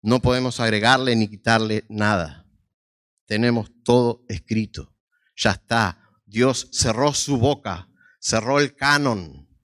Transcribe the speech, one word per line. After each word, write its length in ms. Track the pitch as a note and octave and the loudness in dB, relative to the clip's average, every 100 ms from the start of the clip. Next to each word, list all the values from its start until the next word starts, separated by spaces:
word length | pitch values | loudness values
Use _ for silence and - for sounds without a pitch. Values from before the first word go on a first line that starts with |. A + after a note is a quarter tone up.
No 200 | G#2+ B2 | 2 2
podemos 380 | B2+ B2+ B2+ B2 | 2 0 -2 -2
agregarle 560 | A#2 G#2+ A2+ C3 B2+ A2+ | 0 2 4 4 4 0
ni 120 | G#2 | 0
quitarle 580 | G2+ A#2 A2+ A2 G#2+ - | -2 0 2 2 -4 -6
nada. 560 | G#2+ G#2+ G2+ D#2 - _ _ _ _ _ _ _ _ _ | -2 0 0 -2 -12 _ _ _ _ _ _ _ _ _
Tenemos 460 | G#2+ A#2+ A#2 G#2 _ | 0 0 0 -6 _
todo 420 | - B2 A#2+ A#2 _ | 2 2 2 -4 _
escrito. 680 | F#2+ - A2 G#2 - - _ _ _ _ - | -10 -4 -4 -4 -10 -18 _ _ _ _ -4
Ya 160 | A2 | -2
está. 540 | F#2+ _ A#2 G2+ - _ _ _ | -2 _ -2 -2 -6 _ _ _
Dios 440 | G#2+ B2+ B2+ - | 0 0 0 -8
cerró 420 | - B2 A2 C#3+ | -4 -2 0 -2
su 240 | C#3 - C3+ | -2 -4 0
boca, 520 | C3 C#3+ G#2+ E2+ - _ _ _ | 0 0 -6 -10 -14 _ _ _
cerró 400 | - A2+ A2 C#3 | -4 -4 0 0
el 160 | C#3+ _ | 0 _
canon. 760 | C#3 C#3+ C#3 G#2 E2+ C#2+ C#2+ _ | 2 2 2 -2 -8 -16 -20 _